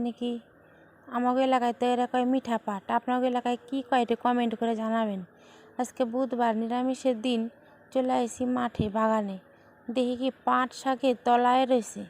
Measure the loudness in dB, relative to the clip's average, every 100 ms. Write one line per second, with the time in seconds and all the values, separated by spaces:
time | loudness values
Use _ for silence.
0 | -4 -4 -6 -6 -12 -20 -20 -20 -20 -20
1 | -8 -2 0 2 2 2 2 0 0 0
2 | 0 0 2 0 0 -4 -4 -8 -2 -4
3 | 0 0 0 0 -2 -4 -4 -6 0 0
4 | 2 0 0 2 0 0 -2 -2 -2 0
5 | -2 -4 -10 -18 -20 -20 -16 -8 -6 -2
6 | -2 0 -2 0 0 0 -2 -2 -2 0
7 | -2 0 0 0 -2 -8 -20 -20 -6 -2
8 | 0 0 -2 -4 -2 0 -2 -2 -2 0
9 | 2 2 -2 -8 -14 -20 -20 -18 -6 -2
10 | -2 0 -4 -2 0 2 0 -2 -2 0
11 | 2 2 4 4 6 4 4 2 0 -12